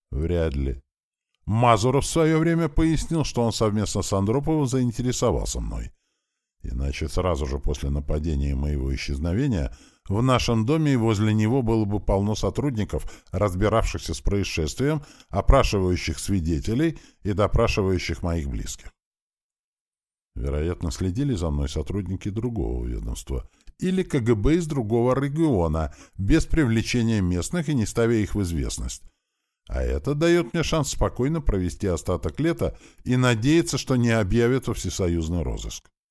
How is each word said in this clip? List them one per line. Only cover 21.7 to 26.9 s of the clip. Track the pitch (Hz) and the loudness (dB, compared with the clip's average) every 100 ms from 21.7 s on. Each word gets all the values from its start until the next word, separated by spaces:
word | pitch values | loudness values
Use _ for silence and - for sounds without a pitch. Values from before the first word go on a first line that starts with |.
| 78 76 98 90 92 107 | -4 -4 -4 -4 -6 -4
другого | 101 120 113 110 60 | -4 -4 -4 -4 -4
ведомства | 60 57 52 60 - 65 - _ - - | -4 -6 -6 -8 -6 -8 -8 _ -20 -6
или | 180 185 | -2 0
К | 180 147 | 0 0
Г | 113 | 2
Б | 113 113 170 | 4 4 2
из | 165 | 0
другого | 143 107 117 123 127 | -4 0 2 2 2
региона, | 143 147 165 110 82 78 76 - - - | 0 0 2 2 2 0 -2 -6 -20 -6
без | 98 160 | 2 4
привлечения | - - 135 113 110 | 4 2 4 2 0